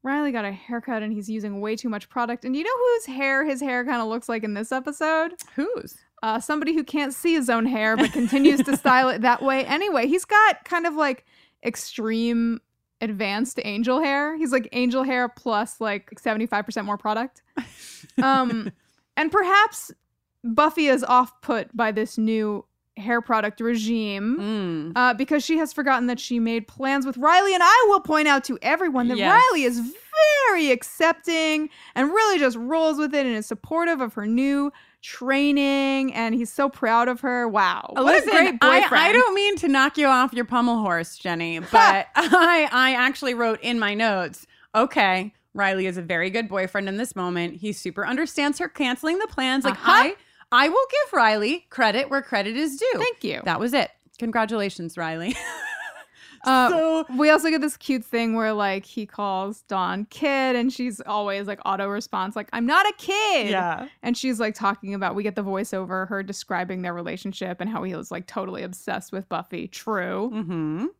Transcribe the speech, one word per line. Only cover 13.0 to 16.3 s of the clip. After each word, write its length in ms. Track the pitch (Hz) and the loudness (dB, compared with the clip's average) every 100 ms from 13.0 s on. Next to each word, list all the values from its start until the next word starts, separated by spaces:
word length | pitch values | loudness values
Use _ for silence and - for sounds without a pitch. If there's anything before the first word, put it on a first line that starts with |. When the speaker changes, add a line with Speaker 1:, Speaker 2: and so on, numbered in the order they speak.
Speaker 1:
advanced 600 | 226 202 202 202 233 - | -8 -4 -4 -2 -4 -4
angel 380 | 208 202 233 254 | -6 -4 0 0
hair. 340 | 311 277 294 311 | 0 0 -2 -4
He's, 140 | 311 | 0
like, 180 | 262 220 | -2 -2
angel 320 | 247 247 254 | -2 0 0
hair 240 | 269 254 247 | -2 -2 -2
plus, 520 | - 254 214 220 - | -6 -4 -2 -4 -6
like, 380 | 220 202 - - | -6 -6 -10 -8
seventy-five 460 | - | -4